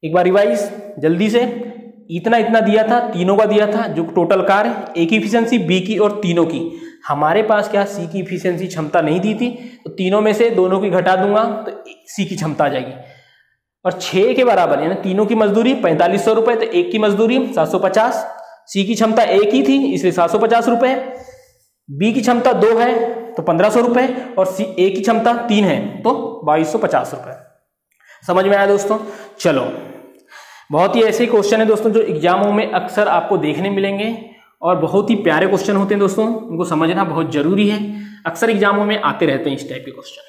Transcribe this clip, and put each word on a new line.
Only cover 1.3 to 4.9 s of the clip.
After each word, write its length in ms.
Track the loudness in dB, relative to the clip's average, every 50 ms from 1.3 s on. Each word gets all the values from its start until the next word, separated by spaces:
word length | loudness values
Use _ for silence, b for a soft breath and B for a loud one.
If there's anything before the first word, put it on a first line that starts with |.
से, 120 | 2 0 0 0 -4 -8 -10 -12 -14 -16 -18 -20 -20 -20 -14 -10
इतना 260 | -10 -4 -2 0 2 2
इतना 220 | 2 2 2 2
दिया 200 | 4 4 2 2 2
था, 140 | 2 2 0 0 -2
तीनों 280 | -4 -2 0 2 4
का 80 | 4 4
दिया 200 | 4 4 2 2 2
था, 180 | 0 -2 -4 -4
जो 160 | -4 -4 -6
total 360 | -2 0 0 2 2 2 0 2
कार्य, 300 | 2 2 2 2 0 -4 -6 -10 -8